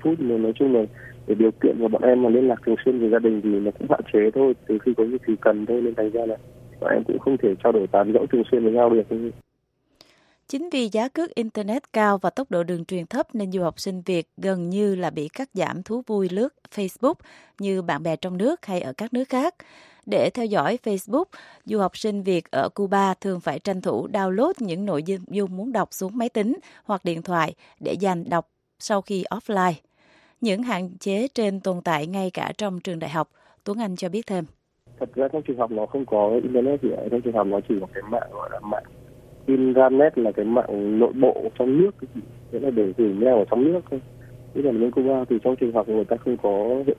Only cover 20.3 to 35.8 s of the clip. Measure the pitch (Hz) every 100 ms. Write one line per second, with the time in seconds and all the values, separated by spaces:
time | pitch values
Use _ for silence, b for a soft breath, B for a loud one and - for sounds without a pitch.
20.3 | - 226 196 147 240 - 196 - 247 370
21.3 | B B B - 214 185 - 220 202 190
22.3 | 180 - 131 - - 196 196 196 185 196
23.3 | 180 170 147 208 190 180 117 - 208 190
24.3 | 190 285 392 214 165 202 151 156 190 180
25.3 | 190 196 185 226 226 175 - 185 233 233
26.3 | 233 208 359 b b - 196 180 165 165
27.3 | 170 156 156 b b 143 175 196 175 175
28.3 | 170 - _ _ _ - 202 - 196 175
29.3 | 196 - 202 185 160 _ b b b b
30.3 | b 233 190 247 190 277 185 - 196 269
31.3 | - 208 196 190 180 175 156 156 190 185
32.3 | - - 170 208 180 180 165 160 156 151
33.3 | b b b - 208 220 180 185 202 -
34.3 | 190 156 _ _ _ _ - 120 - 135
35.3 | 156 147 123 117 110